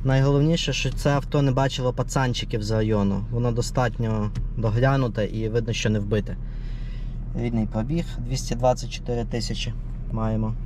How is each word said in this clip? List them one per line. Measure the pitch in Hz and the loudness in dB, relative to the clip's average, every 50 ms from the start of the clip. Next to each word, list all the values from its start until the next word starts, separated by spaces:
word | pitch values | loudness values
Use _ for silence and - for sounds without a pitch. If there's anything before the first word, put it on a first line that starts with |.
| - | 2
найголовніше, | 131 131 135 135 139 143 143 143 156 165 165 - - 131 | 4 4 4 6 6 6 6 6 4 4 2 2 -2 -2
що | - - 127 | -2 -2 -2
це | - - - 151 | -2 0 2 2
авто | 147 143 - - - 147 | 2 2 0 0 2 2
не | 143 139 | 4 4
бачило | 127 131 135 139 - - 127 123 120 | 4 4 2 0 0 0 -2 -2 0
пацанчиків | - 123 - - 143 131 123 117 - 117 - - 113 107 | 0 -4 -2 0 0 0 2 0 -2 -4 -4 -2 -2 -2
з | 104 | 0
району. | 110 110 110 110 110 104 101 98 98 98 101 110 | 2 2 2 4 4 4 4 2 2 0 -2 -2
Воно | 117 117 120 120 | -2 0 0 0
достатньо | 117 113 117 - - - 127 120 113 - 120 110 110 107 104 104 - - - - - - | 2 0 -2 0 0 0 0 0 0 -2 -2 0 0 0 0 -2 -2 -2 -4 -4 -2 0
доглянуте | 107 113 104 120 123 135 139 135 131 120 - - 104 | 0 2 2 4 4 4 4 4 2 0 0 -2 -2
і | 98 - 110 110 110 | -2 -2 -2 -2 0
видно, | 107 120 113 110 110 | 0 0 0 0 -2
що | - - 113 | 0 2 2
не | 107 107 | 2 2
вбите. | 101 101 110 107 98 - 90 - - - - - - - - - - - - - - - - - - - - | 2 2 0 0 0 -2 -6 -6 -6 -6 -6 -6 -6 -6 -6 -6 -6 -6 -6 -6 -6 -6 -6 -6 -6 -4 -4
Рідний | - 117 120 117 113 110 104 | -2 -2 0 0 0 0 0
пробіг, | - 110 110 123 156 170 165 - - - | 0 -2 -2 0 0 -2 -2 -2 -4 -6
двісті | 120 - 131 131 - - 147 | -4 -2 -2 -4 -2 -2 -2
двадцять | 120 123 127 123 120 - 113 | 2 4 2 2 2 -2 -8
чотири | - - - - 123 120 117 | -8 -8 -4 -4 -2 -2 -2
тисячі | 113 - 120 107 - - 98 - - 113 - - - - - - - | -2 -2 -4 -2 -2 -4 -4 -4 -4 -4 -6 -6 -6 -6 -6 -6 -4
маємо. | - 113 110 110 110 110 107 104 - - - | -2 -2 0 0 0 0 0 -2 -2 -4 -4